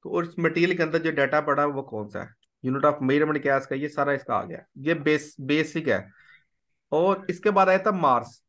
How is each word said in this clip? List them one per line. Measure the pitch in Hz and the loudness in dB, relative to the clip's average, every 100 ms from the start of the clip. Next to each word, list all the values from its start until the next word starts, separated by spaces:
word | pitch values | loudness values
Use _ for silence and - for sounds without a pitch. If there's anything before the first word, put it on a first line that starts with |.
तो | - | -4
उस | 170 170 - | -4 -4 -2
मटेरियल | 165 165 175 175 | -2 2 0 2
के | |
अंदर | 160 165 | 0 0
जो | 165 | -2
डेटा | 147 135 151 | 0 2 2
पड़ा | 147 143 | 0 0
है, | 147 | 0
वो | 139 | -2
कौन | 135 110 104 | -8 -10 -10
सा | 95 | -10
है, | 95 _ _ _ 127 | -12 _ _ _ -4
unit | 135 147 | 2 2
of | 147 | 2
measurement | 131 143 156 147 | 2 2 2 0
क्या | 147 135 | 2 0
है | |
इसका, | 135 135 | 0 -6
ये | 147 | -6
सारा | 147 139 | -2 0
इसका | 135 - 110 | -2 -2 -4
आ | |
गया। | - 160 - - | -4 -12 -16 -8
ये | 139 | -2
बेस-, | 160 143 151 147 - | 0 2 0 -2 -14
बेसिक | 135 151 156 165 131 | -2 0 0 -4 -2
है। | 98 95 _ _ - _ _ _ _ _ | -2 -4 _ _ -20 _ _ _ _ _
और | 151 185 190 190 | 0 2 0 -4
इसके | 175 214 | -2 0
बाद | 196 190 | 4 4
आया | 185 | 4
था | 202 | 2
मार्स | 190 151 120 113 - | 2 2 2 -2 -18